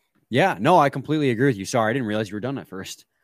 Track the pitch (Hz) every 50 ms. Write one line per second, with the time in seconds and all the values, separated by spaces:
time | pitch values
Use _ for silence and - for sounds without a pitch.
0 | _ _ _ _ _ - 107 127 180 190 151 - 104 151 180 170 147 139 - 139
1 | 120 - 151 156 147 135 117 107 135 139 120 98 95 - - 123 110 107 120 139
2 | 123 104 104 107 110 92 98 104 92 127 139 120 90 - 90 95 90 - - -
3 | _ _ _ _